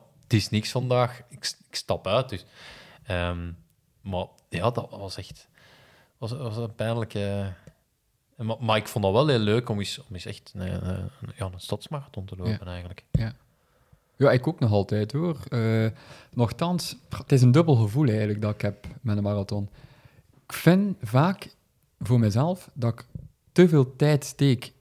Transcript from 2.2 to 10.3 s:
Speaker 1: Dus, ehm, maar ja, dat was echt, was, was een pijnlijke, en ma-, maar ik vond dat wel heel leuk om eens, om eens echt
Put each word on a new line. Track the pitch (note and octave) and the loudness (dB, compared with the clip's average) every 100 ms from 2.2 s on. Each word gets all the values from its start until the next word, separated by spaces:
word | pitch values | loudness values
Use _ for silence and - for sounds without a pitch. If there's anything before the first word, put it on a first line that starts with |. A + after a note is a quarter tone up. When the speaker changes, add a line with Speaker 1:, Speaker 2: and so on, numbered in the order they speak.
| C3+ | 0
Speaker 1:
Dus, | F#2+ - - - - - - | -8 -12 -20 -20 -20 -20 -18
ehm, | - F2+ F2 F2 E2+ E2+ - _ _ _ | -6 -4 -4 -4 -8 -12 -20 _ _ _
maar | G2+ F#2 F#2+ _ _ | -8 -8 -8 _ _
ja, | F2 G#2 | -2 -2
dat | B2 - | -2 -8
was | - G2 - | -10 -14 -12
echt, | F#2+ - _ _ - - _ _ _ - | -14 -18 _ _ -20 -20 _ _ _ -12
was, | A2+ | -10
was | A2+ A#2+ G#2+ | -8 -8 -6
een | A#2 - | -8 -6
pijnlijke, | G#2+ A#2 A2 G#2 G2+ G2+ G2 F2+ - _ _ _ _ _ _ - | -4 -4 -4 -6 -4 -4 -6 -10 -18 _ _ _ _ _ _ -10
en | A2 | -6
ma-, | A2+ | -4
maar | A#2 A2 | 2 2
ik | G#2+ | 0
vond | - | 0
dat | G2 | 2
wel | G2+ D3+ | 4 4
heel | B2+ | 4
leuk | G#2 A2 B2 | 2 2 0
om | G#2 | -4
eens, | G2 - | -4 -8
om | - | -12
eens | F#2 | -14
echt | G2+ | -12